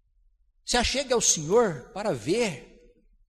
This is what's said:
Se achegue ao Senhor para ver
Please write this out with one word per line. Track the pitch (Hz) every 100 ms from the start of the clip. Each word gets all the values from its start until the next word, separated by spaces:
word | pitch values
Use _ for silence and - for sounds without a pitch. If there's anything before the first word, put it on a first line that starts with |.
| _ _ _ _ _ _ -
Se | 247
achegue | 226 254 269
ao | 240
Senhor | - - 151 214 220 143 -
para | 190 208
ver | 135 107 220 226 131 - - - _ _ _